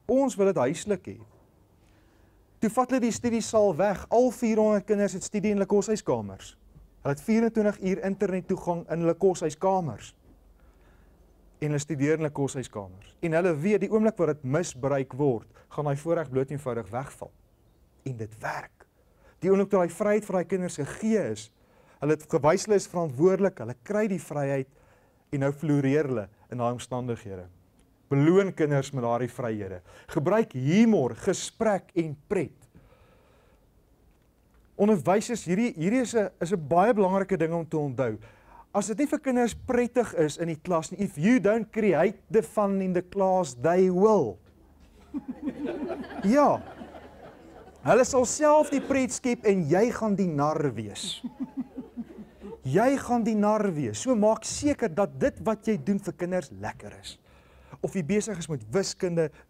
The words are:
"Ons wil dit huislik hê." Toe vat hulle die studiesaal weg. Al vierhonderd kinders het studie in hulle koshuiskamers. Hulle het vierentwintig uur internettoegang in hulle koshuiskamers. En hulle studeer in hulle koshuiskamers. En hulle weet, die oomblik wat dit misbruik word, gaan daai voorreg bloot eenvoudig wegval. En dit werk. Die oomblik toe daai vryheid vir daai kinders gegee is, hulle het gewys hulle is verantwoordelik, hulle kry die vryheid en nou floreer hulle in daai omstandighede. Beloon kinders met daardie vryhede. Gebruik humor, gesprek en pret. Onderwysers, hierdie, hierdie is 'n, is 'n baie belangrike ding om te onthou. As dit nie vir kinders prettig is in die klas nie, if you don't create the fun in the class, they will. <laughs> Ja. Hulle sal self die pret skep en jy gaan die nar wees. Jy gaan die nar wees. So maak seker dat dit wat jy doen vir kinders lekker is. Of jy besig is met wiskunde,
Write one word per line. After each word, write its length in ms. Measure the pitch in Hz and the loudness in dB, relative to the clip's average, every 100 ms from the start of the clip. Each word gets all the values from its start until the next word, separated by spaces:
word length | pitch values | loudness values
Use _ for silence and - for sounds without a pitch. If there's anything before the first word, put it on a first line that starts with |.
| - | 0
"Ons 300 | 254 277 196 | 2 2 2
wil 100 | 196 | 2
dit 120 | 170 | 2
huislik 500 | 127 160 - 190 - | 0 -2 -4 -6 -6
hê." 100 | 98 107 _ _ _ _ _ _ _ _ _ _ _ _ _ | -16 -18 _ _ _ _ _ _ _ _ _ _ _ _ _
Toe 120 | 220 | -2
vat 160 | - 247 | 0 0
hulle 160 | 262 220 | 2 0
die 80 | |
studiesaal 640 | - 240 226 214 226 208 147 | 0 -2 -2 0 2 2 4
weg. 280 | 202 185 - | 0 0 0
Al 220 | 226 254 | 2 2
vierhonderd 540 | - 233 214 214 208 196 | 2 0 2 4 2 0
kinders 240 | 202 202 | 0 0
het 120 | 185 - | -2 -6
studie 240 | 214 208 | -2 0
in 60 | 202 | 0
hulle 100 | 190 | 2
koshuiskamers. 880 | 202 190 214 - 123 101 95 - - _ - - _ | 0 2 -2 0 -2 -2 -10 -18 -20 _ -20 -20 _
Hulle 100 | 135 | -4
het 80 | 143 | -4
vierentwintig 560 | - 220 233 226 208 208 185 | 0 2 2 2 0 0 -2
uur 80 | 185 196 | -2 -2
internettoegang 760 | 196 202 185 175 180 - 170 - | -2 -2 -2 -4 -6 -2 -4 -4
in 140 | 160 170 | -2 0
hulle 80 | |
koshuiskamers. 1000 | 165 196 180 165 147 190 190 160 104 - - _ - _ _ - _ _ _ _ _ _ _ _ _ | 4 2 2 -4 -2 0 0 -2 -8 -14 -20 _ -20 _ _ -20 _ _ _ _ _ _ _ _ _
En 80 | 151 | -4
hulle 120 | 151 | -2
studeer 360 | - 151 143 156 | -4 -2 0 2
in 60 | 156 | 0
hulle 80 | |
koshuiskamers. 800 | 147 139 135 120 107 95 92 - _ | -2 -4 -4 -8 -10 -12 -16 -20 _
En 160 | 175 160 | 0 2
hulle 160 | 185 156 | 2 0
weet, 220 | 170 208 151 | 2 0 2
die 60 | |
oomblik 240 | 214 220 208 | 2 2 2
wat 160 | 156 | 0
dit 140 | 147 127 143 | 0 -2 -2
misbruik 560 | 175 131 135 139 135 127 | -2 -4 -2 -2 -4 -2
word, 280 | 147 113 - - _ | 0 0 -6 -20 _
gaan 160 | - 147 | -6 -4
daai 160 | 143 | -4
voorreg 300 | 160 170 143 | -2 -4 -2
bloot 200 | 127 139 | -4 -4
eenvoudig 360 | 143 139 117 110 | -6 -6 -6 -6
wegval. 420 | 117 139 - - _ _ _ _ _ _ _ - | -8 -10 -14 -18 _ _ _ _ _ _ _ -12
En 80 | 120 | -10
dit 160 | 107 107 | -10 -10
werk. 460 | - 143 - _ - _ _ _ _ _ | -10 -10 -12 _ -20 _ _ _ _ _
Die 120 | 175 | 2
oomblik 180 | 190 196 | 2 4
toe 140 | 196 | 2
daai 100 | 175 | 0
vryheid 320 | 175 208 202 208 | 0 0 0 0
vir 140 | 185 | -4
daai 100 | 175 | -2
kinders 300 | 190 180 - | -4 -4 -6
gegee 460 | 143 - 220 220 139 107 | -8 -4 0 0 0 -6
is, 160 | - _ _ _ _ _ | -10 _ _ _ _ _
hulle 160 | 143 151 | -2 -2
het 80 | - | 0
gewys 360 | 165 147 190 - | 0 4 2 4
hulle 140 | 202 | 2
is 80 | 190 | 2
verantwoordelik, 720 | 175 165 123 175 190 196 - | -4 -4 2 4 4 0 -2
hulle 160 | 117 123 - | -10 -10 -6
kry 220 | 202 214 | -2 -2
die 120 | 185 | -4
vryheid 480 | 143 143 139 139 135 _ _ _ _ _ _ | -6 -4 -2 -2 -4 _ _ _ _ _ _
en 120 | 143 139 | -2 -2
nou 60 | |
floreer 560 | 143 165 147 135 147 147 | -2 0 2 4 2 2
hulle 160 | 120 95 _ _ | -2 -6 _ _
in 120 | 123 | -4
daai 100 | 117 | -2
omstandighede. 760 | 123 - 127 123 117 104 95 90 _ _ _ _ _ _ | -2 -6 -8 -6 -6 -8 -14 -14 _ _ _ _ _ _
Beloon 460 | 139 147 185 196 175 | 4 6 6 4 0
kinders 380 | 156 143 135 139 | 0 0 -2 -4
met 80 | |
daardie 280 | 120 117 123 | -2 -2 -4
vryhede. 500 | - 120 110 98 90 - - - | -6 -6 -6 -8 -12 -16 -20 -6
Gebruik 460 | - 147 208 226 127 | -4 0 0 0 -2
humor, 600 | 131 180 233 202 127 113 - | 2 6 6 6 2 -2 -4
gesprek 640 | 175 - - 220 190 - 185 | -4 -6 -2 0 0 -2 -4
en 140 | 160 139 _ | -4 -6 _
pret. 260 | 196 151 - _ - - _ _ _ _ _ _ _ _ _ _ _ _ _ _ _ _ _ _ - | -4 -4 -8 _ -20 -20 _ _ _ _ _ _ _ _ _ _ _ _ _ _ _ _ _ _ 0
Onderwysers, 640 | 202 208 131 247 - 233 - | 4 4 4 2 2 -6 -2
hierdie, 240 | 185 240 - | 0 0 0
hierdie 280 | 160 254 233 | 0 2 0
is 100 | 233 | 0
'n, 140 | 196 - | 0 -2
is 140 | 170 | -4
'n 140 | 190 147 | -2 2
baie 260 | 170 202 | 4 4
belangrike 440 | 214 185 190 190 185 | 4 4 2 0 0
ding 160 | 160 | 0
om 140 | 170 165 | -2 -2
te 100 | 160 | -2
onthou. 400 | 147 123 127 107 - - - - - | -2 -2 -2 -4 -10 -20 -20 -20 -6
As 140 | 202 196 | -4 -2
dit 100 | 214 | -2
nie 100 | 285 | -2
vir 120 | 294 | -2
kinders 340 | - 247 240 | 0 0 0
prettig 600 | - - 254 240 - 226 | -2 -2 0 0 0 0
is 240 | - 151 - | 2 0 0
in 100 | 170 | -6
die 140 | 156 | -6
klas 300 | - 170 156 | -2 -2 -2
nie, 80 | 185 | -4
if 180 | 196 143 | -6 0
you 220 | 170 247 | 4 4
don't 320 | 196 226 220 | 4 2 -2
create 480 | 214 226 147 185 - _ | 0 2 4 2 0 _
the 120 | 196 | 0
fun 380 | 220 - 202 196 | 0 0 0 0
in 120 | 190 | 0
the 80 | 180 | -2
class, 540 | 180 196 190 185 170 123 | -4 -2 2 2 0 0
they 360 | 139 180 185 | 2 4 4
will. 460 | 180 214 214 123 92 _ _ _ _ - - - | 6 6 4 2 -4 _ _ _ _ -20 -20 -12
<laughs> 40 | 285 - - 294 - 277 - 302 - - - | -12 -10 -10 -10 -8 -8 -8 -8 -10 -10 -4
Ja. 380 | 190 269 277 127 - - - - - - - - - - - - | 2 4 4 2 -4 -16 -18 -18 -20 -20 -20 -20 -20 -20 -20 -10
Hulle 220 | 135 202 254 | 2 4 4
sal 200 | 262 247 | 2 0
self 440 | - 302 302 294 | 2 4 4 4
die 120 | 277 | -2
pret 300 | 269 269 254 | -2 0 0
skep 340 | - 254 240 214 | -2 -2 0 2
en 240 | 196 151 | 2 2
jy 220 | 175 240 | 2 2
gaan 240 | - 220 196 | 0 -2 0
die 120 | 185 | 0
nar 480 | 147 147 160 147 110 | 0 0 0 -2 -2
wees. 460 | 104 95 190 - 254 - 269 - 254 - - - - - 208 - 202 - | -8 -10 -10 -10 -12 -10 -10 -8 -12 -12 -16 -12 -14 -14 -20 -18 -16 -12
Jy 340 | 131 147 240 277 | -2 2 2 0
gaan 260 | - 240 | 0 0
die 120 | 220 220 | 0 2
nar 380 | 208 214 208 | 2 2 0
wees. 280 | 156 127 107 | -2 -4 -4
So 140 | 247 240 | -2 2
maak 280 | 208 220 | 2 2
seker 460 | - - 294 285 220 | -4 -4 -2 0 -2
dat 300 | 160 202 135 | 0 -2 0
dit 200 | 269 285 175 | -2 -2 -4
wat 220 | 214 - | -2 -2
jy 100 | 208 | -2
doen 220 | 135 196 | 0 -2
vir 140 | 196 | -2
kinders 380 | - 175 185 180 | -6 -4 -4 -6
lekker 400 | 98 104 - 104 - | -10 -12 -10 -16 -16
is. 180 | - - _ - _ - - - - | -18 -20 _ -20 _ -20 -20 -10 -6
Of 100 | 196 | -4
jy 80 | 143 | 0
besig 340 | 202 208 185 | 0 0 -8
is 80 | 160 | -6
met 140 | 147 107 | -8 -4
wiskunde, 560 | 160 190 - 185 170 156 - - | -2 -2 -2 -2 0 -2 -4 -18